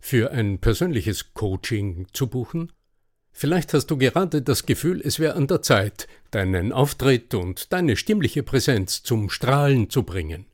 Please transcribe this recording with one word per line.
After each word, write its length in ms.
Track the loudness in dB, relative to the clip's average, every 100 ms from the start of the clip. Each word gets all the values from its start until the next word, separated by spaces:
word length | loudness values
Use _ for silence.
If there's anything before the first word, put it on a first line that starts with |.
für 300 | 0 0 2
ein 280 | 0 -2 2
persönliches 760 | 2 2 0 0 -2 -4 -8
Coaching 720 | -6 -4 -4 -4 -4 -4 -6 -10
zu 160 | -6 -4
buchen? 440 | -4 -6 -6 -8 _ _ _ _ _ _
Vielleicht 420 | -6 0 0 2
hast 140 | 0 0
du 100 | 2
gerade 420 | 2 2 0 0
das 240 | 0 -2
Gefühl, 360 | 0 0 0 -2
es 140 | -2 0
wäre 160 | 0
an 120 | 0 0
der 160 | 0
Zeit, 460 | 2 2 2 -4 -16 -16 -6
deinen 420 | -2 0 0 0
Auftritt 640 | 0 0 2 2 2 2
und 380 | -4 -4 -6 -4
deine 240 | 0 2 0
stimmliche 460 | 0 0 2 -2
Präsenz 600 | 0 0 2 0 0 -6
zum 260 | -2 -2 -2
Strahlen 640 | -2 0 2 4 4 2
zu 140 | 0
bringen. 420 | -2 -4 -6 -8 -14